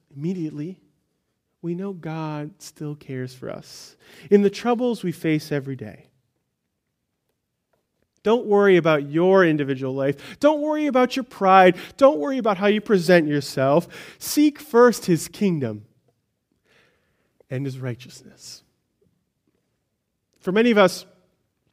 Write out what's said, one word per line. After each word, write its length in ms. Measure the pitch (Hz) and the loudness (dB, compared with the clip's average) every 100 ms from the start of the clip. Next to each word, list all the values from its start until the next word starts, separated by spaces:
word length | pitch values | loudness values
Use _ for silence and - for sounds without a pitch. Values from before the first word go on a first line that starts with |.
| _ 139 | _ -10
immediately, 640 | 156 185 156 147 156 185 _ _ _ _ _ _ _ _ | -8 -6 -8 -10 -14 -14 _ _ _ _ _ _ _ _
we 120 | 170 | -10
know 180 | 175 196 | -8 -10
God 720 | 185 156 160 156 151 147 - | -12 -12 -10 -10 -10 -12 -16
still 320 | - - 151 | -20 -14 -14
cares 400 | 147 - 131 127 | -14 -12 -12 -12
for 160 | 127 120 | -12 -16
us 460 | - - - - _ _ - 147 | -16 -18 -20 -20 _ _ -18 0
in 120 | 202 | 2
the 80 | 202 | 2
troubles 520 | 202 233 233 247 220 | -2 -4 -2 -2 -4
we 100 | 180 | -6
face 380 | 151 165 156 - | -6 -4 -4 -4
every 260 | 143 135 131 | -8 -8 -12
day. 340 | 107 87 _ _ _ _ _ _ _ _ _ _ _ _ _ _ _ _ _ _ _ _ _ _ | -14 -20 _ _ _ _ _ _ _ _ _ _ _ _ _ _ _ _ _ _ _ _ _ _
Don't 240 | 208 240 214 | 0 0 2
worry 300 | 202 202 180 | 2 6 4
about 340 | 160 151 143 | 4 0 0
your 340 | 151 185 190 | 0 4 4
individual 500 | 175 151 139 135 135 | 4 2 -2 -6 -6
life. 440 | 135 139 139 - - | -4 -4 -4 -10 0
Don't 200 | 285 311 | 0 2
worry 260 | 302 302 302 | -2 -2 -2
about 280 | 254 247 | 0 0
your 100 | 269 | -2
pride. 520 | 247 - 196 190 185 180 - - | -10 -2 4 8 6 4 -6 2
Don't 220 | 269 302 | 2 2
worry 200 | 285 269 | -2 -4
about 180 | 220 180 | -2 0
how 120 | 208 | 0
you 120 | 214 | 0
present 480 | 208 202 165 180 151 | 0 0 4 4 2
yourself. 880 | 147 139 - 135 147 175 - - - | -2 -4 -2 0 0 0 -10 -20 -16
Seek 400 | - - 294 294 | -6 0 0 0
first 480 | - 233 247 208 - | -2 4 4 4 -2
his 220 | 165 - | -2 -2
kingdom 560 | - 208 165 120 107 107 _ _ _ _ _ _ _ _ _ _ _ _ _ _ _ - | -4 -2 -2 -4 -8 -14 _ _ _ _ _ _ _ _ _ _ _ _ _ _ _ -12
and 160 | 131 139 | -10 -10
his 120 | 131 | -10
righteousness. 840 | 127 117 - - - _ - - _ _ _ _ _ _ _ _ _ _ _ _ _ _ _ _ _ _ | -10 -12 -14 -20 -20 _ -20 -20 _ _ _ _ _ _ _ _ _ _ _ _ _ _ _ _ _ _
For 140 | - | -4
many 180 | 196 240 | 0 2
of 80 | 208 | 4
us, 260 | 185 - - _ _ _ _ _ _ | 2 0 -16 _ _ _ _ _ _